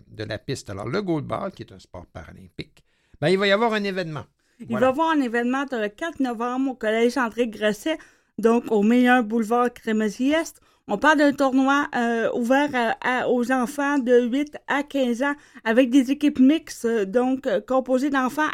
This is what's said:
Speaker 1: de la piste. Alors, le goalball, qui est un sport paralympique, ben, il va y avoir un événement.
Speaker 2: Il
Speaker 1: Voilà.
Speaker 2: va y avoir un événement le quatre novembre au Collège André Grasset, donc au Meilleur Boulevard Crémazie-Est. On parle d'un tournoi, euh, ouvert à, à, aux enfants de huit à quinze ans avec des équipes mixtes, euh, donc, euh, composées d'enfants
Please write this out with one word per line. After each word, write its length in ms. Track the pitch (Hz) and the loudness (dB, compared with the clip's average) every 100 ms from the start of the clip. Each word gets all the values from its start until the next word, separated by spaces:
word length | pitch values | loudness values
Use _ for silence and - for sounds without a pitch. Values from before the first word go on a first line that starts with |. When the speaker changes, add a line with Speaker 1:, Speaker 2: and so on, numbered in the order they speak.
| - | -16
Speaker 1:
de 160 | 110 | -14
la 140 | 107 107 | -10 -10
piste. 300 | - 123 - | -8 -10 -10
Alors, 180 | 98 107 | -10 -6
le 120 | 175 | -6
goalball, 520 | 196 156 120 110 196 | -4 -4 -4 -8 -8
qui 100 | - | -12
est 100 | 113 | -18
un 60 | 92 | -20
sport 280 | - 90 87 | -20 -20 -18
paralympique, 760 | 85 82 90 92 - - _ _ _ _ - | -18 -18 -20 -20 -18 -18 _ _ _ _ -4
ben, 80 | 151 | 0
il 100 | 190 | 2
va 80 | 202 | 2
y 60 | |
avoir 200 | 202 233 | 2 2
un 120 | 214 | 0
événement. 400 | 202 190 170 147 - _ _ _ | -2 -4 -6 -8 -14 _ _ _
Speaker 2:
Il 80 | 233 | -6
Speaker 1:
Voilà. 200 | 220 262 | 0 0
Speaker 2:
va 0 | |
y 40 | |
avoir 200 | 262 320 | 2 0
un 100 | 302 | 0
événement 440 | 254 240 240 262 277 | 0 -2 -2 -2 -4
le 180 | 240 208 | -4 -6
quatre 320 | - 330 302 | -6 -10 -4
novembre 520 | 262 220 240 254 269 | -4 -4 -4 -2 -4
au 20 | |
Collège 420 | 240 214 226 240 269 | -4 -2 2 2 0
André 300 | 233 226 240 | -4 -2 -4
Grasset, 500 | 208 214 202 320 320 - _ _ - | 0 -2 -2 -4 -6 -8 _ _ 0
donc 320 | 220 233 - | 2 2 2
au 120 | 220 | 2
Meilleur 400 | 208 247 247 254 | 4 4 6 4
Boulevard 500 | 214 233 214 240 247 | 2 -2 0 0 0
Crémazie-Est. 880 | 247 - 220 214 190 262 311 311 - _ _ - | -4 -4 -2 -2 -2 -2 -2 -4 -12 _ _ -8
On 100 | 202 | 0
parle 200 | 285 302 | 2 4
d'un 140 | 294 | 4
tournoi, 560 | 285 269 262 269 277 285 | 2 0 2 2 0 0
euh, 340 | 240 233 233 220 | -2 -2 0 -2
ouvert 360 | 247 233 269 294 | -2 2 2 2
à, 220 | 254 226 - | 0 -2 -2
à, 280 | - 254 151 | -2 -2 0
aux 240 | 240 240 | 0 0
enfants 480 | 262 240 - 277 285 | 0 -2 -2 -2 0
de 260 | 240 247 247 | 4 4 4
huit 300 | 269 294 - - | -2 -4 -8 -4
à 160 | 269 | -4
quinze 400 | 285 277 247 233 | -2 -2 -2 0
ans 140 | 285 294 _ - | -2 -4 _ -10
avec 280 | 220 226 262 | 0 4 6
des 200 | 269 247 | 4 2
équipes 300 | 285 294 285 | 0 0 4
mixtes, 440 | 262 320 - - | 4 4 -2 -8
euh, 200 | 233 226 | -4 -2
donc, 420 | 190 240 254 262 262 | 0 0 0 -2 -2
euh, 140 | 202 | -4
composées 500 | - 262 254 254 285 | 0 -2 0 0 0
d'enfants 380 | 277 254 294 302 | 0 -2 -2 -2